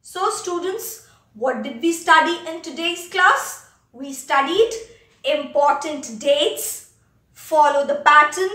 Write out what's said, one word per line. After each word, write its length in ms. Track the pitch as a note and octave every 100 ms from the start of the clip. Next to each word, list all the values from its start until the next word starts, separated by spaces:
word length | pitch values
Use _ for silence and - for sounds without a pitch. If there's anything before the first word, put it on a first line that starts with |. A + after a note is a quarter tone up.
So, 300 | - F#4+ G4
students, 760 | - - F4 F#4+ G#4 - - _ _ _
what 280 | G#3+ B3+ A#3+
did 200 | B3 A#3
we 100 | E4+
study 460 | E4 F4 D#4+ E4+ E4+ D#4+
in 140 | E4
today's 460 | - C4+ E4+ F4 -
class? 640 | F#4 G4 C5+ - - - _ _
We 200 | A#3 C#4
studied 580 | C4+ - C#4+ C#4+ F#4 A#4 - - - _ _
important 920 | C4 D4 C4 C#4+ C#4+ C#4+ D#4+ C#4+ - A3
dates, 760 | C#4+ C#4+ E4+ - - - - _ _ _ _
follow 540 | _ - D#4 D4 C#4+ C#4
the 100 | -
pattern 540 | D4 D4 D4 F4+ F#4+